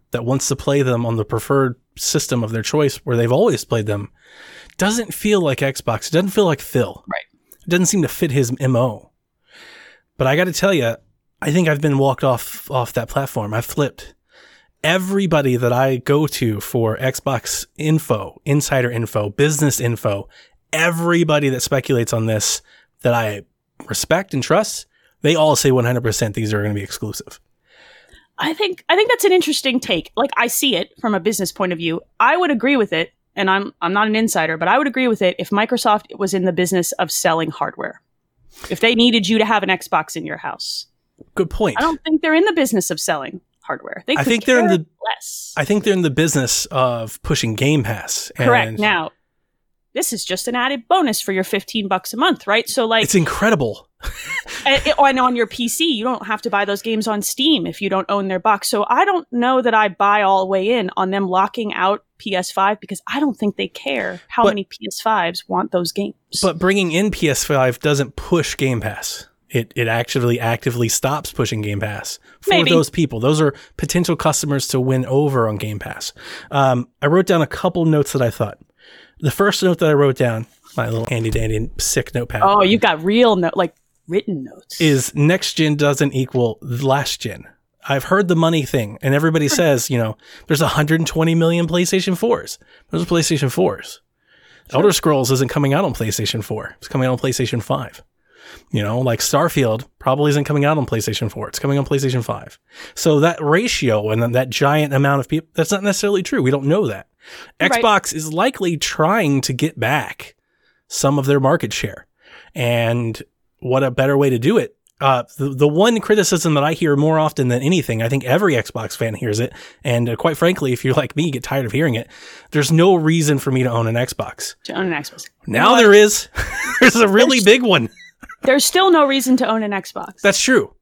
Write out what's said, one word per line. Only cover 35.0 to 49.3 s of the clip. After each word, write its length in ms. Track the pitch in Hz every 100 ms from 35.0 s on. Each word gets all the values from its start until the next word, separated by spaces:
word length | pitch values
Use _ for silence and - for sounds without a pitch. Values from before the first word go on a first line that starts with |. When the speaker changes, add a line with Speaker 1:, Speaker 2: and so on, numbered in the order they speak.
| 254
Speaker 2:
with 140 | 220
it 140 | 185 -
if 100 | 180
Microsoft 680 | 208 220 247 240 208 - -
was 160 | 196
in 100 | 190
the 80 | 180
business 400 | 175 180 185 170
of 180 | - 170
selling 400 | - 180 160 160
hardware. 520 | - 147 - - - _ _ _ _ _ - -
If 100 | 185
they 140 | 226
needed 320 | 233 240 226 185
you 120 | 220
to 60 | 214
have 160 | 220
an 80 | 190
Xbox 460 | 180 - 165 156 165
in 100 | 160
your 100 | 156
house. 500 | 156 - - - - _ _ _ -
Speaker 1:
Good 140 | - 160
point. 300 | - 208 127
Speaker 2:
I 20 |
don't 220 | 311 320
think 160 | 320 311
they're 140 | 330
in 100 | 311
the 80 | 415
business 380 | 330 269 208 175
of 100 | 160
selling 400 | - 156 131 185 _ _
hardware. 420 | - 135 - - -
They 60 |
Speaker 1:
I 40 | 302
Speaker 2:
could 100 | 139
Speaker 1:
think 180 | 226
they're 160 | 226 254
in 80 | 220
Speaker 2:
care 100 | 185
Speaker 1:
the, 80 | 156 _ 220
Speaker 2:
less. 480 | 226 - - - -
Speaker 1:
I 80 |
think 200 | 147 208
they're 100 | 208
in 80 | 190
the 80 | 165
business 560 | 135 160 147 127 - -
of 560 | 147 127 120 110 -
pushing 320 | - 131 117
Game 300 | 107 135 151
Pass. 460 | 104 95 - - - -
Speaker 2:
Correct. 320 | 131 240 151
Speaker 1:
And 100 | 110
Speaker 2:
Now, 340 | 214 185 160 - _